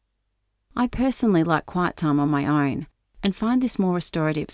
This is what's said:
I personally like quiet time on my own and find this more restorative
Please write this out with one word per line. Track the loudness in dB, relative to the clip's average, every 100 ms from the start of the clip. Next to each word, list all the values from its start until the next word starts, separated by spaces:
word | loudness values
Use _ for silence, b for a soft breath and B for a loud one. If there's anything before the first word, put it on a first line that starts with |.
| _ _ _ _ _ _ _
I | -4 -2
personally | 0 0 2 4 4
like | 4 0 -2
quiet | -4 -4 -2
time | 0 2
on | 2
my | 0 0
own | 0 0 -2 -8 _ _ -6
and | -4 -2
find | 0 0
this | 0 0
more | 0
restorative | 0 -2 -2 -2 -2 -4